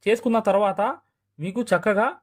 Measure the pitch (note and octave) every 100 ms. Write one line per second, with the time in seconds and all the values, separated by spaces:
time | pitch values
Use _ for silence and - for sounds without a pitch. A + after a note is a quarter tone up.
0 | - A#3+ B3 A3+ G#3+ G3 G#3 G3 G#3+ -
1 | _ _ _ - E3 G3 A#3+ F3 G#3+ G3+
2 | A#3+ E4+